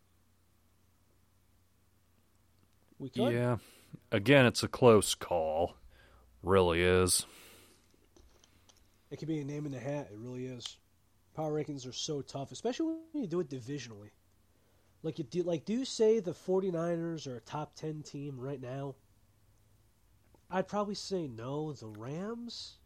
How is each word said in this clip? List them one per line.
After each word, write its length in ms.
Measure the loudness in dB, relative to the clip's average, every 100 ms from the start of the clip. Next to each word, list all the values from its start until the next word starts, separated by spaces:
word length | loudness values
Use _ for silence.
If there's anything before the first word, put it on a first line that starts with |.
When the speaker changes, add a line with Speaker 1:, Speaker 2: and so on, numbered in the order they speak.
| _ _ _ _ _ _ _ _ _ _ _ _ _ _ _ _ _ _ _ _ _ _ _ _ _ _ _ _ _ -14
Speaker 1:
We 120 | -8
could. 240 | 0 2
Speaker 2:
Yeah. 240 | 2 2 0 -6 -20 -20 -20 _
Again, 340 | 0 6 8 8
it's 180 | 4
a 40 | -2
close 480 | 6 8 8 6 -2
call. 600 | -2 -2 0 0 0 -2 -20 -20 -20 -20 _ _
Really 380 | 4 6 6 6
is. 440 | 6 6 6 2 -2 -14 -20 -20 -20 -20 _ _ _ -20 -20 _ _ _ _ _ _ _ _
Speaker 1:
It 80 | -10
could 100 | -4
be 120 | -4
a 60 | -4
name 200 | -6 -6
in 60 |
the 80 | -6
hat. 300 | -4 -6 -6
It 60 | -12
really 280 | -10 -8 -8
is. 320 | -8 -12 -14 _ _ _ _ _
Power 180 | -6 -2
rankings 360 | -2 -4 -8 -8
are 60 |
so 280 | -8 -4 -4
tough, 300 | -6 -8 -10
especially 460 | -4 -4 0 -2 -4 -6
when 120 | -6
you 40 | -2
do 120 | -2
it 100 | -2
divisionally. 600 | -6 -8 -8 -8 -16 -20 _ _ _ _ _ _ _ _ _
Like, 160 | -8 -8
you 60 |
do, 200 | -4 -2
like, 200 | 0 -2
do 80 | -2
you 140 | -4 -4
say 340 | 4 4 4
the 140 | 0
forty-niners 920 | -6 0 0 2 -2 -2 -2 -2 -6 -8
are 100 | -12
a 40 |
top 340 | -8 -8 -8 -8
ten 280 | -8 -8
team 340 | -10 -10 -10 -8
right 240 | -8 -8
now? 340 | -8 -8 -8 -10 _ _ _ _ _ _ _ _ _ _ _ _ _ _ _
I'd 160 | -4 -2
probably 280 | -4 -4 -6
say 320 | -4 -4 -4
no. 440 | -8 -6 -6 -6
The 160 | -8 -12
Rams? 920 | -12 -10 -8 -8 -8 -10 -12 -14 -18